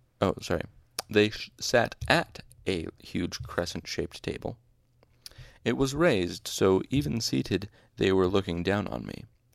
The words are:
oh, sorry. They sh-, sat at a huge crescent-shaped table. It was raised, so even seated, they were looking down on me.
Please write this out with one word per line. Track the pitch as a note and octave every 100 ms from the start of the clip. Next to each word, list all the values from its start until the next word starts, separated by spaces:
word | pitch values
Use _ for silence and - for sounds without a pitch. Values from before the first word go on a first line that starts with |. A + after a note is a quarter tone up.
| _ -
oh, | G2 -
sorry. | - F2 - - _ - -
They | G#2 G#2+
sh-, | - - -
sat | - A#2+ A2+ - -
at | D3 - - - - -
a | F#2+ - -
huge | - F2+ F2 -
crescent-shaped | - - E2+ E2+ - - - -
table. | - - - - _ _ _ _ _ _ - - - -
It | - B2
was | C3+
raised, | C#3 F3 A2 F2 F2+ -
so | - G2+ F#2+ -
even | C#3 D3 A#2+
seated, | A#2 C3 C3 F#2+ G#2 - _ -
they | G#2
were | F#2+ F#2
looking | G2 F#2 E2+
down | F2 G2+ G2+
on | A#1+ G1+
me. | G1+ - _ _